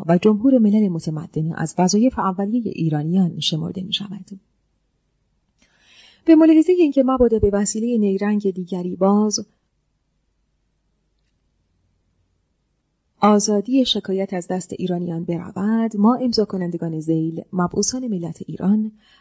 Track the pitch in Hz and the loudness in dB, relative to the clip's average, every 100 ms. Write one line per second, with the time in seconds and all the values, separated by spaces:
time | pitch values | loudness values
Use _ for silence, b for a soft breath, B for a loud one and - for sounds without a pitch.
0 | 160 175 214 214 254 262 208 214 208 165 | 0 2 4 2 4 4 4 4 2 -2
1 | 160 156 170 - 160 - 160 - 180 202 | -6 -8 -6 -4 -4 -4 -4 0 2 2
2 | 254 240 190 185 202 240 214 - 160 151 | 2 0 -2 -2 -4 -4 -4 -4 -2 -2
3 | 151 185 180 - - 156 - - 185 - | 0 0 0 -2 -4 -4 -6 -8 -8 -8
4 | 202 190 - 196 _ _ _ _ _ _ | -8 -14 -16 -20 _ _ _ _ _ _
5 | _ _ _ _ _ _ b b b b | _ _ _ _ _ _ b b b b
6 | b b - 320 320 320 311 359 311 277 | b b 4 8 8 6 4 4 4 4
7 | 254 262 240 220 202 202 208 220 233 240 | 2 4 4 4 2 0 -2 -2 -2 0
8 | 202 190 202 208 202 185 175 185 180 180 | 2 0 0 0 -2 -4 -6 -8 -6 0
9 | 190 208 214 214 208 _ _ _ _ _ | 2 2 2 -2 -8 _ _ _ _ _
10 | _ _ _ _ _ _ _ _ _ _ | _ _ _ _ _ _ _ _ _ _
11 | _ _ _ _ _ _ _ _ _ _ | _ _ _ _ _ _ _ _ _ _
12 | _ _ _ _ _ _ _ _ _ _ | _ _ _ _ _ _ _ _ _ _
13 | _ _ 208 208 208 208 220 269 247 208 | _ _ 2 2 2 -2 0 0 0 -2
14 | - 190 196 185 175 185 - - 180 175 | -4 -4 -4 -6 -6 -8 -8 -8 -4 -4
15 | 175 165 175 170 175 - 202 226 226 208 | -6 -6 -6 -8 -8 -6 -2 -2 -2 0
16 | 208 247 254 226 202 190 175 170 165 160 | 2 2 0 -2 -2 -4 -6 -6 -6 -6
17 | 156 160 160 165 - 185 175 - 208 262 | -2 -2 -2 -6 -6 -4 -2 -2 -4 -4
18 | 254 190 165 - - 160 185 214 214 214 | -6 -6 -8 -12 -12 -4 0 0 -2 -8
19 | b b | b b